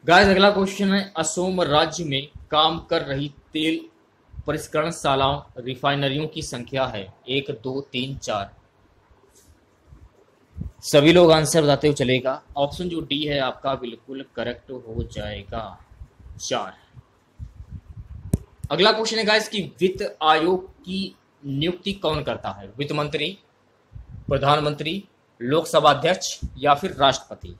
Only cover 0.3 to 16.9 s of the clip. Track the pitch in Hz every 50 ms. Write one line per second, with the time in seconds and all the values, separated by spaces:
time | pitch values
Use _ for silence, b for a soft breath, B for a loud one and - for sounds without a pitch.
0.3 | 190 190 196 208 196 190 196 190 - - 202 196 196 202 190 - _ 160 160 -
1.3 | - 180 180 185 190 185 175 143 143 147 165 160 156 - 170 151 135 135 139 151
2.3 | _ - - _ 151 151 156 160 165 165 - - 170 165 156 139 135 135 143 147
3.3 | 143 - _ _ _ 156 151 160 165 160 - - _ _ _ _ _ _ _ _
4.3 | - - - - 147 151 - - - 156 156 170 170 - - 147 139 135 135 135
5.3 | 143 143 - - _ 127 120 123 131 - - 143 143 143 143 135 135 143 151 -
6.3 | - - 139 - - 120 120 117 135 135 131 127 113 104 95 92 - _ _ 123
7.3 | 131 143 139 - 127 110 - 131 131 139 139 _ - 127 127 135 139 135 - -
8.3 | 113 101 98 - - _ _ _ _ _ _ _ _ _ _ _ _ _ _ _
9.3 | _ _ _ _ _ _ _ _ _ _ _ _ - - - - _ _ _ _
10.3 | _ _ _ _ _ - - - _ _ - - - 147 139 156 170 180 175 160
11.3 | 160 160 156 135 - 165 147 147 143 135 - 151 139 - 139 123 127 127 127 131
12.3 | 135 147 _ _ - 143 143 139 - - 180 180 175 160 147 135 143 147 151 147
13.3 | 143 139 135 123 - - - 139 135 127 127 117 113 113 _ - 135 135 135 _
14.3 | _ - 113 120 120 120 _ - 135 123 117 113 113 120 117 113 - 110 104 104
15.3 | 104 101 98 98 120 113 110 101 90 - - _ - _ - - _ _ - -
16.3 | - - - - 131 120 101 92 - _ _ _